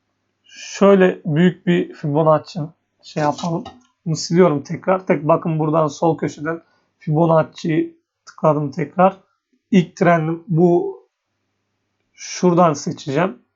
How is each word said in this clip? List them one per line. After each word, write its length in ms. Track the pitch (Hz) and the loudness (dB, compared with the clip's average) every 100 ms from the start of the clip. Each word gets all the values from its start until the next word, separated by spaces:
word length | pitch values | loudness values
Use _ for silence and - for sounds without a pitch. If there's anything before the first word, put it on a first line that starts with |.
| _ _ _ _ | _ _ _ _
şöyle 760 | _ - - - 196 196 185 - | _ -20 -18 2 4 6 4 0
büyük 420 | 170 151 180 180 185 | -2 2 2 2 -2
bir 280 | 175 180 | -2 -2
Fibonacci 640 | - 151 147 156 151 - 170 151 _ _ _ | -8 -4 0 2 2 -2 -12 -12 _ _ _
şey 200 | - 131 | -12 -4
yapalım. 420 | - - 175 170 247 - _ _ 170 | -4 -4 -6 -6 -8 -20 _ _ -8
Bunu 100 | 156 | -8
siliyorum 460 | - 175 175 143 | -2 2 4 2
tekrar. 440 | - 147 - 190 185 | -6 -8 -2 -2 -2
Tek 220 | 185 151 | -2 0
bakın 300 | 160 175 156 | 0 0 -2
buradan 280 | 151 160 156 | -2 0 -2
sol 300 | - 165 156 | -2 -2 -2
köşeden 460 | 156 160 151 165 - _ _ _ | -6 -8 -8 -10 -14 _ _ _
Fibonacci'yi 1000 | - 151 165 160 - - 175 156 - - _ _ - | -4 0 2 2 0 -6 -4 -4 -4 -10 _ _ -20
tıkladım 440 | - 160 147 143 | -2 0 0 -4
tekrar. 460 | 170 147 - 190 185 _ _ _ _ _ | -8 -6 0 0 0 _ _ _ _ _
İlk 260 | 190 170 - | 0 0 0
trendim 480 | 175 165 156 165 - | 0 2 -2 -6 -4
bu. 540 | 160 175 175 - - _ _ _ _ _ _ _ _ _ _ _ | 2 2 2 -2 -10 _ _ _ _ _ _ _ _ _ _ _
Şuradan 600 | _ - - 180 170 170 | _ -16 0 2 4 2
seçeceğim. 640 | 143 180 127 143 139 190 - _ | 0 -6 -10 -6 -4 -4 -6 _